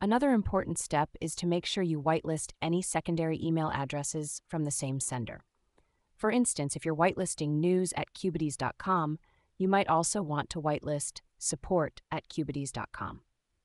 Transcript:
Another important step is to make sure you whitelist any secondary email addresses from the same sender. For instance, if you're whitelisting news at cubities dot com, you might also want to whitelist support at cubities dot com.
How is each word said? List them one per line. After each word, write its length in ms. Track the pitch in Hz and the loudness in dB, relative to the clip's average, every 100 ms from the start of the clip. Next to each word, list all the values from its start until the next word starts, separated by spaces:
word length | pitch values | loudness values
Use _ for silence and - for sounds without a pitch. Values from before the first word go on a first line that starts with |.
Another 300 | 202 240 277 | 2 4 6
important 460 | 240 196 190 - 165 | 4 4 0 0 -4
step 340 | - 151 151 - | 0 0 0 -2
is 120 | 165 - | -6 -2
to 120 | 175 | 0
make 180 | 175 - | 0 0
sure 160 | - | -2
you 200 | 175 156 | 0 0
whitelist 500 | 147 165 160 156 - - | 2 2 2 -4 -4 -4
any 200 | 165 175 | 0 0
secondary 600 | - 165 - 165 165 160 | 0 -2 0 0 0 0
email 300 | 165 165 156 | 0 2 0
addresses 680 | 135 135 143 143 156 147 - - | -2 -2 -4 -4 -4 -6 -8 -8
from 160 | 165 147 | -4 -2
the 60 | |
same 280 | - 135 135 | -2 -2 -2
sender. 460 | - 127 113 - _ _ _ _ _ _ _ - | -2 -4 -6 -8 _ _ _ _ _ _ _ -2
For 120 | 214 | 2
instance, 460 | 240 240 - 143 151 | 2 2 0 -2 -2
if 80 | |
you're 100 | 160 | -2
whitelisting 680 | 156 180 185 180 - 147 151 | 4 4 4 -4 -2 0 2
news 320 | 175 185 185 - | 4 4 2 -2
at 180 | - | -8
cubities 440 | - 185 165 151 - | -4 -2 0 -2 -2
dot 180 | 127 - | -4 -4
com, 420 | 196 185 151 156 _ _ _ - | 0 0 0 -4 _ _ _ -4
you 120 | 190 | 2
might 180 | 196 196 | 2 4
also 340 | 160 170 208 | 4 4 0
want 280 | 156 147 - | -2 -2 -2
to 120 | 165 | -2
whitelist 600 | 151 147 139 147 - - _ - | -2 -2 -2 -4 -4 -10 _ -8
support 640 | - 165 - 185 147 - - | -6 -6 0 2 2 -4 -8
at 160 | 156 - | -8 -6
cubities 460 | - 147 143 139 | -6 -4 -2 -4
dot 160 | - - | -6 -8
com. 300 | - - 117 _ _ _ _ | -8 -10 -10 _ _ _ _